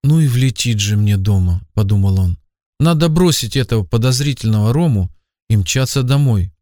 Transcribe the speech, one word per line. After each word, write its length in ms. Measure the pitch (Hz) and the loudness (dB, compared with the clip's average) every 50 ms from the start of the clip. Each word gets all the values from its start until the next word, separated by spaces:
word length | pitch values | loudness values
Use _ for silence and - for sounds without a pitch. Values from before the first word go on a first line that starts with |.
| - | 0
«Ну 160 | 139 151 165 | 2 2 2
и 80 | 156 139 | 2 2
влетит 520 | 120 123 131 135 - - - 123 117 104 | 2 2 0 0 -2 -2 -4 -2 -2 -2
же 180 | 98 101 107 107 | -2 -2 0 0
мне 180 | 104 104 104 98 | 2 2 0 0
дома», 440 | 95 104 101 95 92 90 87 90 - _ _ | 0 0 2 2 2 0 0 -2 -4 _ _
подумал 460 | - 107 98 104 101 98 98 95 95 | -4 0 0 0 2 2 2 2 2
он. 180 | 92 90 87 - _ _ _ _ _ _ _ _ | 0 0 -2 -4 _ _ _ _ _ _ _ _
«Надо 280 | 143 165 170 151 165 170 | 0 0 2 2 0 0
бросить 480 | 156 170 180 175 139 - - 110 - | 2 2 2 2 2 0 -4 -4 -4
этого 280 | 139 127 - 120 110 101 | -4 -2 0 -2 -2 -2
подозрительного 880 | - - 117 113 127 127 123 143 147 135 - - 113 110 107 104 110 123 | -2 -2 0 0 0 0 0 -2 -4 -4 -4 -2 -2 0 2 2 0 0
Рому 380 | 151 175 165 123 101 92 92 - _ _ _ _ _ _ _ | 0 0 0 0 0 -2 -4 -6 _ _ _ _ _ _ _
и 60 | 113 | -2
мчаться 480 | 104 95 - - 131 131 123 - 139 131 | -2 0 -2 -2 -2 -2 -2 -2 -4 0
домой. 480 | 123 135 143 143 131 113 101 90 98 - _ | 0 0 2 2 2 0 0 -2 -4 -8 _